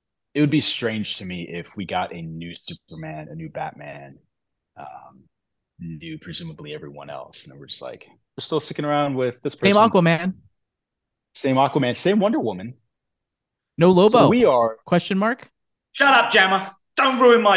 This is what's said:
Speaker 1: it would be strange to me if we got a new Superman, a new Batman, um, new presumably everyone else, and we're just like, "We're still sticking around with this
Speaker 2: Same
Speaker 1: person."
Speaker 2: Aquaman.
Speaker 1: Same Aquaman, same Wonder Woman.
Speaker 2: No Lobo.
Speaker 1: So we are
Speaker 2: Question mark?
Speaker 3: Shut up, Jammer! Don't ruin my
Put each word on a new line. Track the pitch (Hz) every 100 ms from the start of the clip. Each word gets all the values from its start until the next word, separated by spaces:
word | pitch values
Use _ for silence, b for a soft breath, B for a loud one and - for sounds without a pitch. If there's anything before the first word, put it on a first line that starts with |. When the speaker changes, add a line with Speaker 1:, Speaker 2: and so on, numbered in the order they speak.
| _ _ _
Speaker 1:
it | 143
would | 147
be | 151
strange | - - 117 110 101 -
to |
me | 92 90 85
if | 85 82 104
we |
got | 90 92 -
a | 85
new | 80 80 85
Superman, | - - - _ - 156 156 156
a |
new | 160 160
Batman, | 156 156 - 147 - 69 67 _ _ _ _ _ -
um, | 69 67 67 65 62 _ _ _ _ -
new | 85 78 80 78
presumably | 87 80 85 76 76
everyone | 76 73 71 71
else, | 69 67 - 73
and | 69
we're | 67
just | -
like, | 64 - -
"We're | _ _ -
still | - 156
sticking | - -
around | 147 147 143 131
with | 127 -
this | 143
Speaker 2:
Same | - 190
Speaker 1:
person." | 208 220
Speaker 2:
Aquaman. | 196 170 165 185 - _ _ _ _ _ _ _ _ _
Speaker 1:
Same | - 139 131
Aquaman, | 139 151 123 120
same | 175 202
Wonder | 202 294
Woman. | 117 92 110 - _ _ _ _ _ _ _ _ _ -
Speaker 2:
No | 175
Lobo. | 180 214 233
Speaker 1:
So | 185
we | 240
are | 196 123 113 113
Speaker 2:
Question | - 175 - 196
mark? | 214 262 - _ _ _ _
Speaker 3:
Shut | - 277
up, | 240 233
Jammer! | 214 190 190 - - _ -
Don't | 269 247
ruin | 247 226
my | 208